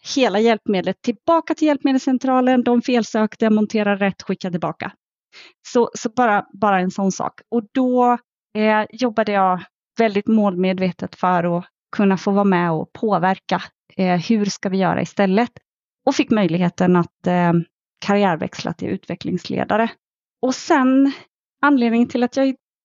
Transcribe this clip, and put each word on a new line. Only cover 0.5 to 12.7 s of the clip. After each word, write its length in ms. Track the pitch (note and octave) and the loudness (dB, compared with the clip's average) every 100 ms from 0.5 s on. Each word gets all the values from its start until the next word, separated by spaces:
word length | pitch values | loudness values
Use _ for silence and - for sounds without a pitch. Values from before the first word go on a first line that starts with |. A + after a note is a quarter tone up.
| A3 - F#3+ F3 G3 | 0 0 -2 -2 -4
tillbaka 520 | - A3 - E4 D#4+ | -6 -4 0 0 0
till 140 | D#4+ D#4 | -2 0
hjälpmedelscentralen, 960 | C#4+ C#4 C4 C#4 B3+ C4 B3+ B3+ B3+ | 0 0 0 0 -2 0 0 2 2
de 180 | A#3+ A#3+ | 2 0
felsökte, 680 | B3+ A#3+ G#3+ A3 G#3+ - A3 | 2 0 0 -2 -2 0 0
monterade 560 | G#3+ G#3+ A3 G#3 G3 G3 | 2 2 0 0 0 -2
rätt, 160 | - | -4
skickade 300 | - F#3 F#3 | -8 -8 -6
tillbaka. 400 | F3 E3 D#3 - - _ _ _ - - _ - | -4 -6 -6 -12 -14 _ _ _ -20 -20 _ -4
Så, 220 | B3 A#3 | -2 -2
så 140 | - A#3 | -4 -6
bara, 380 | A3 A#3+ G3+ - | 0 2 0 -2
bara 280 | G3 G#3+ F#3+ | -4 0 0
en 100 | F#3 | -2
sån 220 | - G3 | -2 -4
sak. 280 | F#3 - - _ | -2 -8 -10 _
Och 120 | A#3+ G#3 | -6 -4
då, 440 | C4+ B3+ B3 B3 A#3+ - _ _ G#3+ | -2 0 2 2 0 -4 _ _ -2
eh, 280 | G#3+ G#3+ G#3+ | 2 2 0
jobbade 420 | A3 B3 A3 G#3+ | -4 -4 -2 0
jag 300 | G3+ F#3+ F3+ - _ _ - | 0 0 0 -6 _ _ -2
väldigt 280 | A3+ G3 G#3 | 0 0 0
målmedvetet 880 | A3 G3+ F3+ F#3 F#3 F#3 - F#3 - | 2 2 0 -2 0 -4 -4 -10 -4
för 420 | F#3 F3+ F3 E3+ | 0 0 0 -4
att 80 | F3+ _ _ - | -6 _ _ 0
kunna 200 | G3 F#3+ | 2 2
få 140 | - | 0
vara 140 | G3 | 0
med 280 | G3+ F3+ F3 | 2 2 0